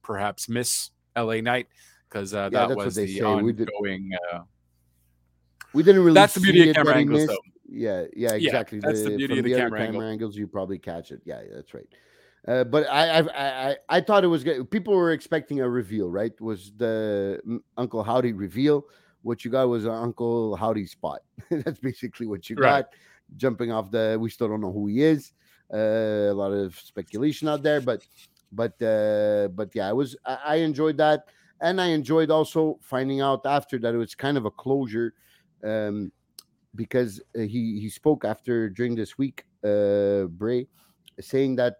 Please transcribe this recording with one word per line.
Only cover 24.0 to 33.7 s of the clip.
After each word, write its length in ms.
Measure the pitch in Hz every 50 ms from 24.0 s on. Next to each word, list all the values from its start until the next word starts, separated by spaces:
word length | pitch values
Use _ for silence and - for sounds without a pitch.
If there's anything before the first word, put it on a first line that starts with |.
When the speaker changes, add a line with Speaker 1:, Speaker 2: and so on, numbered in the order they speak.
| 110 110 110 110
Speaker 2:
we 120 | 113 113
still 180 | - - 120 104
don't 140 | 107 107
know 100 | 107 92
who 140 | 92 104 104
he 160 | 104 104 123
is. 300 | 147 160 160 147 - - _ _ _ _ _ _ _ _
Uh, 40 | 110
a 560 | 107 110 107 107 113 110 107 107 104 104 101
lot 180 | 101 98 101 98
of 260 | 101 101 98 92 82 -
speculation 680 | - - _ 101 87 _ - 107 131 156 143 - 151
out 160 | 156 151 147
there, 180 | 139 151 151 147
but, 200 | 131 127 117 101 _ _ _ _ - _ _ _ _ _
but, 300 | 98 101 117 113 - _
uh, 680 | 117 110 110 107 107 107 107 104 107 107 104 104 101 98 90
but 160 | 95 107 98 _
yeah, 140 | 110 95 98
I 40 |
was, 240 | 110 131 143 123 - - _
I, 140 | 113 131 127 139
I 100 | 151 151
enjoyed 400 | 160 165 156 147 127 156 156 147
that. 320 | 135 156 151 151 151 - _ _ _ _ _ _ _
And 180 | 165 170 185 190
I 80 | 180 175
enjoyed 420 | 165 156 139 117 160 160 160 151
also 480 | 156 160 156 - - 165 160 156 143 -
finding 400 | - - 139 127 131 135 139 135
out 240 | 139 139 135 131 -
after 340 | 135 143 143 139 _